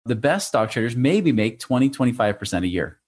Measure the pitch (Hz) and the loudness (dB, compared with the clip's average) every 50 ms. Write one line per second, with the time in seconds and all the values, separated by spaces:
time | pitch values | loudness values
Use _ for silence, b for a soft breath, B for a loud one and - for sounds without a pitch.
0 | - 113 120 110 110 143 165 202 - - - 123 110 110 - 123 110 120 117 123 | -6 -4 -2 0 0 0 0 0 -2 -2 0 0 0 0 0 -2 -2 -2 0 0
1 | 123 139 175 214 190 165 123 107 107 113 113 - - - 127 123 131 135 135 - | 2 2 2 2 2 2 2 2 2 0 -2 -6 -6 -2 0 2 2 2 2 0
2 | 135 123 120 123 113 104 101 - - - - 87 92 90 87 90 73 - - _ | 0 0 2 2 0 0 0 -2 -6 -4 -4 -2 -2 -2 -2 -2 -4 -4 -8 _
3 | _ | _